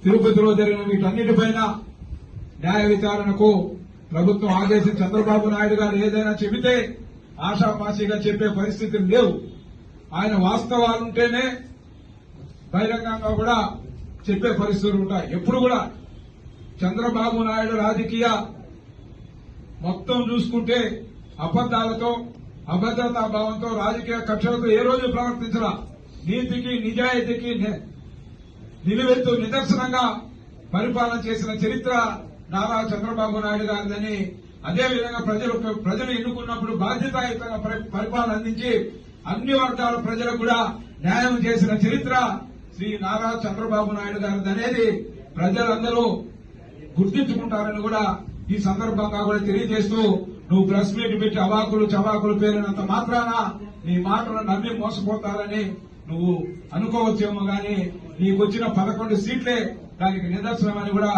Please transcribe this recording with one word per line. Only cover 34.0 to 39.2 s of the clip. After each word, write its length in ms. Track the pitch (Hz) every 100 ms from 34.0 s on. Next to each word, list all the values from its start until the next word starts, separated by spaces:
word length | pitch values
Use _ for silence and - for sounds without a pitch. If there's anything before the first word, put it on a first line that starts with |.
| 214 208 185 - - - -
అదే 180 | 180 254
విధంగా 260 | 254 226 240 180
ప్రజలు, 260 | 214 240 226 226 208 175
ప్రజలు 240 | 220 262 240
ఎన్నుకున్నప్పుడు 560 | 240 240 233 233 220 185
బాధ్యతాయుతంగా 760 | 202 254 269 254 247 226 226 214
పరి-, 220 | 214 214 -
పరిపాలన 380 | 196 220 240 233 214
అందించి 340 | 226 226 247 220 - - - -